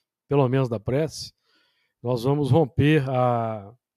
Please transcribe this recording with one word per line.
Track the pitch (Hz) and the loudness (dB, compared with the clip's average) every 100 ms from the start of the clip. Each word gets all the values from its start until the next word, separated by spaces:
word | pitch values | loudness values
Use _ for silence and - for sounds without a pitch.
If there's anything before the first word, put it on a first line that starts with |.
| _ _ _ | _ _ _
pelo | 143 127 | 0 2
menos | 135 127 | 0 -2
da | 110 | -4
prece, | 110 131 160 - - - _ _ _ _ _ _ | -4 -2 -4 -8 -16 -20 _ _ _ _ _ _
nós | 120 123 | -4 -2
vamos | 127 147 135 | 0 0 2
romper | 151 139 - 143 156 135 | 2 2 2 4 2 2
a | 127 123 120 113 110 98 123 _ | 0 0 0 -4 -8 -12 -20 _